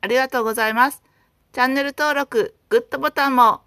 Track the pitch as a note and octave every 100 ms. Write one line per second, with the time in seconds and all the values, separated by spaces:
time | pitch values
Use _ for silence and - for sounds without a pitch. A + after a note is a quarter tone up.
0 | G3 B3 C4 B3+ A3 A3 A3 A3+ C4+ -
1 | _ _ _ _ _ - B3+ C4+ C#4 C#4+
2 | D4+ C#4+ C#4 A#3 - - - A3+ A#3 C4+
3 | - - C#4 B3+ A3+ -